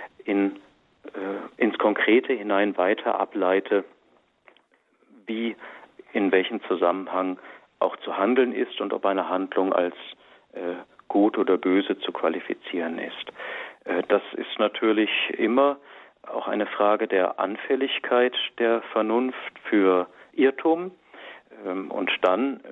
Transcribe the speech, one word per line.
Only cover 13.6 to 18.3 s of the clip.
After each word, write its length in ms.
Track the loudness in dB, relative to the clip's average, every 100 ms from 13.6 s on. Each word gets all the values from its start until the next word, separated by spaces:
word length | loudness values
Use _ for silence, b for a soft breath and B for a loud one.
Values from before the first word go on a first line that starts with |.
| B B
Äh, 180 | -4 -2 2
das 140 | 2 0
ist 240 | -10 -8 0
natürlich 520 | 0 2 2 4 2 0 -4 0
immer 400 | 2 4 2 2 B B B B -10
auch 220 | -8 -4
eine 180 | -2 -2
Frage 400 | 2 2 2 2
der 320 | 2 2 0
Anfälligkeit 960 | -4 -4 -2 0 0 -4 0 2 2